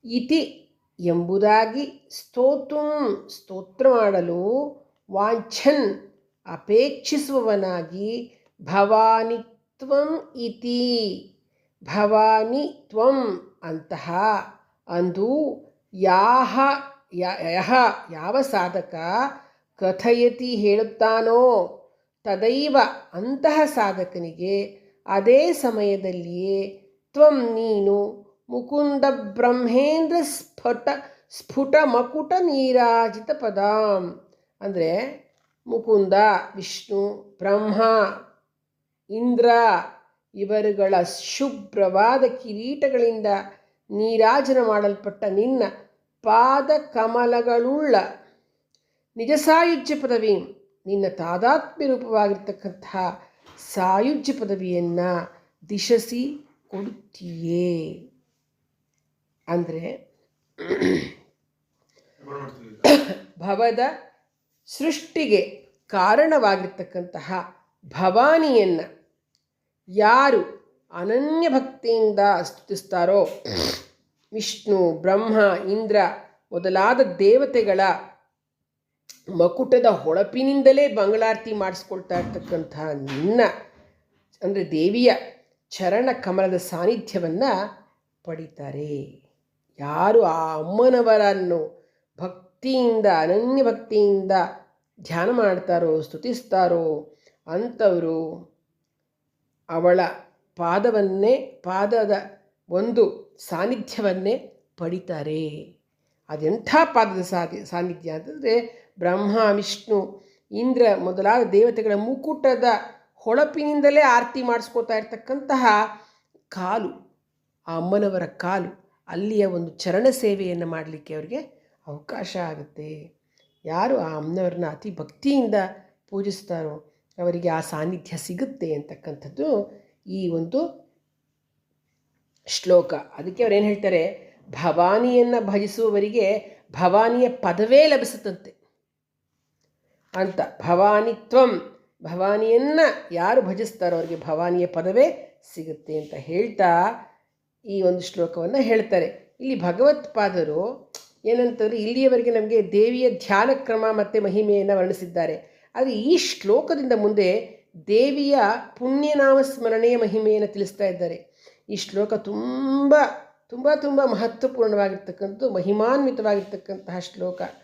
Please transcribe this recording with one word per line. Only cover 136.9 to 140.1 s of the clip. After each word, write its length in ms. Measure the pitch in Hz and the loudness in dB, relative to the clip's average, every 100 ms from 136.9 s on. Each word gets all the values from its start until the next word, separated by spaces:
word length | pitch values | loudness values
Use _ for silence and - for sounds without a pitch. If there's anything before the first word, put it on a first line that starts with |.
| 196 226 247 247 | 4 4 2 0
ಪದವೇ 580 | 247 185 170 220 277 311 | 0 -4 -2 4 6 6
ಲಭಿಸುತ್ತಂತೆ 680 | 277 233 - 208 175 - _ _ _ _ _ _ _ _ _ _ _ _ _ _ _ _ | 4 0 -8 -12 -12 -18 _ _ _ _ _ _ _ _ _ _ _ _ _ _ _ _